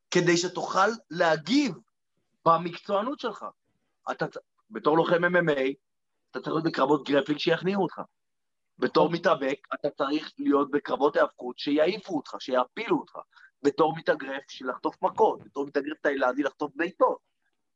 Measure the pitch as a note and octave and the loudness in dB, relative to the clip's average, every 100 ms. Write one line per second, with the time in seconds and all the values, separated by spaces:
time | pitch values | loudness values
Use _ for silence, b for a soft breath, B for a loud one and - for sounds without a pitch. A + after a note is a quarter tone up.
0 | _ F3+ E3+ E3+ F3 E3+ - F#3 G3+ A3+ | _ 2 4 2 0 -4 -2 2 2 0
1 | - E3 E3+ D#3 D3+ C#4 C#4 D3+ _ _ | -6 0 2 2 2 2 2 -4 _ _
2 | _ _ _ _ D#3+ E3 F3 E3+ - G3 | _ _ _ _ 2 2 0 -8 -4 -2
3 | A#3 C#4+ A#3+ - G#2 - _ _ _ _ | -2 -6 -8 -8 -14 -18 _ _ _ _
4 | - B2+ D#3 - - _ _ A2 D3+ D#3+ | -10 -6 -6 -8 -18 _ _ -4 2 2
5 | E3 E3+ F3 F3 E3+ C#3+ C3 C#3 _ _ | 4 2 4 2 2 2 0 -4 _ _
6 | _ _ _ - D3 D3 D#3+ - C3+ D3 | _ _ _ -10 -4 -2 -2 0 2 2
7 | C3 C#3 C#3 D3 - D#3+ E3+ G3+ E3 - | 2 0 2 -2 0 0 0 -2 -2 -6
8 | - _ _ _ _ _ _ - B2 D#3+ | -16 _ _ _ _ _ _ -4 0 4
9 | D#3 E3 F3+ D3+ C3+ C#3+ - C3 C#3+ - | 2 2 0 0 0 -4 -8 -6 -4 -4
10 | C#3 D3+ D3+ - C#3+ C#3 C#3 C#3+ - B2+ | -2 -4 -6 -4 2 2 2 -2 -2 0
11 | D3 D#3+ D3+ - B2 - - D3 D#3+ G#3+ | 2 2 0 -2 -12 -8 -2 2 2 -2
12 | - D#3 - G2+ - B2+ B2 - A3+ E3+ | -6 -6 -6 -12 -2 -2 -2 -4 -2 -2
13 | - - - b b _ C#3+ - D#3 D#3+ | -2 -16 -18 b b _ -2 2 0 0
14 | - D#3 C3+ C3+ - - C3 B2 D#3+ - | -2 -2 -4 -10 -12 -10 -8 -6 -6 -4
15 | F#3 - F#3 B2 - C#3+ C#3+ C#3+ C#3 D#3 | -4 2 2 2 -8 -8 -4 -4 -4 -4
16 | D3+ C#3 B2+ B2+ C#3 - D3 C#3+ E3 - | -2 0 0 0 -4 -4 -6 -4 -4 2
17 | B3+ - _ _ _ _ _ | 0 0 _ _ _ _ _